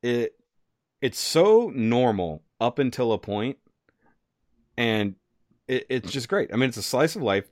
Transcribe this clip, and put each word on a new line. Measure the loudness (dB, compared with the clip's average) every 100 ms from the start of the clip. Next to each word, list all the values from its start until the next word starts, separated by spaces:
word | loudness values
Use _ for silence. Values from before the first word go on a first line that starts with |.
It, | -2 -2 -2 _ _ _ _ _ _ _
it's | -6 -4
so | -2 4 6 6 4
normal | -2 2 4 2 2 -2 -6 _ _
up | -4 0
until | -4 0 0
a | 0
point, | -2 -4 -4 -8 _ _ _ _ _ _ _ _ _ _ _ -4
and | 0 0 -2 -6 _ _ _ _ -6
it, | -6 -2
it's | -6 -4
just | -8 -2
great. | -2 -2
I | 0
mean, | 0
it's | -2
a |
slice | -4 0 0 0
of |
life | 0 0 -2